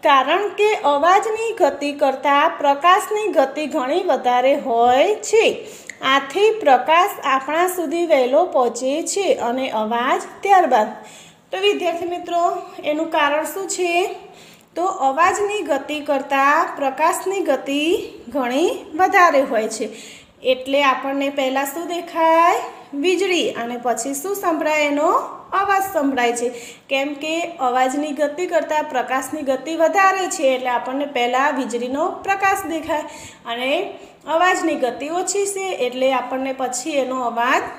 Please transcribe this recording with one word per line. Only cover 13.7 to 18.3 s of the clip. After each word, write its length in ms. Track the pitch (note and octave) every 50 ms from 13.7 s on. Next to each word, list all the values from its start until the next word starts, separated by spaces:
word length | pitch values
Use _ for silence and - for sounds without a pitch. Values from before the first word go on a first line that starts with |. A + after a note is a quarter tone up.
| - - F4+ F4 E4+ F4 F#4 G#4+ F#4 - - - - - - - - - - _ _
તો 100 | - F4
અવાજની 760 | F4+ F#4+ F#4 C4+ C4+ C4+ C#4+ F4 F#4 G4+ G4 G#4 G4+ G#4 G#4+
ગતિ 380 | F4 D4 D4+ C4+ C#4+ - D4 D4+
કરતાં 760 | C#4+ D4+ C#4+ C4 C4+ - C#4 C4+ C4+ C#4 D4 D#4+ F4+ F4+ -
પ્રકાશની 640 | - C#4 - - - D#4 E4 F#4 - - F#4 G4 G4
ગતિ 680 | E4+ - - C4 - - C#4 C#4+ D4+ D#4+ F#4 A#4 - - - - -
ઘણી 560 | -